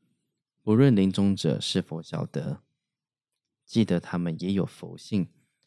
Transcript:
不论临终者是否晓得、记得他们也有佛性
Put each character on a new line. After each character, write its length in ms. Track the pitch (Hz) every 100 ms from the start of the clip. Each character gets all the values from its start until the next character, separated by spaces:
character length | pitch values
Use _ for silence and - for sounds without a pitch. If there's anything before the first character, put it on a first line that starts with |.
| _ _ _ _ _ _
不 100 | -
论 220 | 110 139 104
临 160 | 95
终 240 | 95 98 98
者 240 | 80 58
是 200 | - 95
否 220 | - 82
晓 240 | - 82 -
得、 340 | - - - _ _ _ _ _ _ _ _ _ _
记 200 | _ 117
得 160 | 107 87
他 180 | - 87
们 160 | 87 82
也 100 | 90
有 160 | 98 -
佛 320 | - 87 85
性 300 | - 104 85 _ _ _